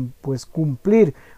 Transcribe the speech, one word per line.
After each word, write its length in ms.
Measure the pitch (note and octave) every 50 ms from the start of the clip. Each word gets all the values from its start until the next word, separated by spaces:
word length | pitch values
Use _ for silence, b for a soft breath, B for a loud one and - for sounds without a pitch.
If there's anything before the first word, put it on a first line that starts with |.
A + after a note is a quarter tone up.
| C3 B2 - _
pues, 240 | - C3+ - E3 -
cumplir 680 | - - E3 D#3+ D3+ C3+ - - F#3+ G#3+ A3+ G#3 D3+ b b b b b